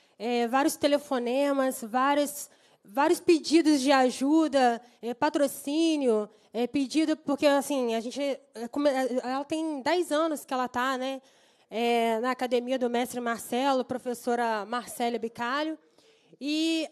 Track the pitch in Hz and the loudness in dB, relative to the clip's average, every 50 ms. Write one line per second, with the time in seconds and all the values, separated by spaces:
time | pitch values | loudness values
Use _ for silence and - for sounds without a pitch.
0 | _ _ _ - 208 240 240 240 240 226 240 269 294 320 - - - 285 285 285 | _ _ _ -8 -4 -2 0 0 0 2 2 2 2 0 0 0 2 2 2 0
1 | 285 - 269 247 240 240 247 269 285 285 277 277 262 262 254 - 233 214 214 254 | 0 -2 -4 -2 -2 0 0 0 0 2 2 0 0 0 -2 -4 -6 -4 -2 0
2 | 262 277 285 294 294 277 - - - - _ _ _ _ _ _ _ - 196 254 | 2 2 2 2 0 0 -4 -10 -14 -16 _ _ _ _ _ _ _ -6 -2 2
3 | 302 330 349 - - - 339 294 247 - 277 339 294 302 302 277 254 285 277 269 | 2 2 2 2 4 4 4 4 4 4 4 6 6 6 4 4 4 4 6 6
4 | 262 254 226 - 262 277 311 320 320 294 254 277 254 240 233 226 - - _ _ | 4 4 2 0 0 2 4 4 4 4 4 4 4 4 2 0 -6 -14 _ _
5 | - 233 240 - 294 302 311 311 285 269 - - - 285 285 320 330 330 311 294 | -10 -10 -4 -2 0 0 2 2 0 0 -2 -4 -6 -4 0 2 2 2 2 2
6 | 269 247 220 214 208 202 _ _ _ _ - 220 247 240 - 285 277 233 - 302 | 2 2 2 2 0 -4 _ _ _ _ -4 -4 -2 0 0 -2 -2 0 0 0
7 | 320 302 311 311 - - 285 - 302 294 277 277 262 - 285 262 247 233 226 226 | 2 2 0 -2 -2 -2 0 2 4 4 4 4 2 0 -2 -2 0 0 -2 -2
8 | 220 247 226 254 285 277 262 - _ _ - 214 233 233 - 302 285 294 262 262 | -4 -6 -6 -4 -4 -4 -4 -6 _ _ -14 -12 -12 -6 -2 0 2 2 2 0
9 | 262 247 247 254 240 247 262 269 285 - 330 311 320 320 302 269 - 285 330 359 | 0 -2 -2 -4 -4 -2 -4 -4 -4 -4 -4 -4 -4 -4 -6 -4 -2 0 0 0
10 | 339 - 294 294 330 330 302 - - - 269 254 254 240 - 247 247 269 262 254 | 0 0 0 0 0 -2 -4 -6 -8 -6 -4 -4 -4 -4 -2 -2 -2 -2 -2 -4
11 | 254 269 269 262 - _ _ _ _ _ _ _ _ - 190 220 233 233 233 233 | -4 -6 -8 -10 -12 _ _ _ _ _ _ _ _ -10 -6 -2 0 2 2 2
12 | 226 226 226 220 240 262 254 - 254 240 247 240 240 247 262 254 247 240 240 240 | 2 2 0 0 -2 -2 -2 -2 -2 -2 -2 -2 0 -2 -2 -2 -2 0 0 -2
13 | 254 247 - 247 247 233 233 208 - - 240 240 269 277 269 262 240 - 262 240 | -2 -2 -4 -6 -4 -4 -4 -6 -6 -4 -2 0 0 2 0 0 -2 -4 -6 -6
14 | - 247 240 - - 247 240 240 240 226 220 214 196 208 240 247 202 - - - | -6 -8 -8 -6 -2 -2 0 0 0 0 -2 -4 -4 -4 -6 -6 -6 -8 -6 -4
15 | 240 233 240 226 220 226 233 233 240 233 262 294 302 320 311 - _ _ _ _ | -2 -2 -2 -2 -6 -6 -6 -6 -4 -4 -2 -2 -2 -4 -6 -8 _ _ _ _
16 | _ _ _ _ _ _ - - 254 294 302 311 320 330 330 320 311 - | _ _ _ _ _ _ -16 -10 -6 -4 -2 0 0 0 0 -2 -2 -4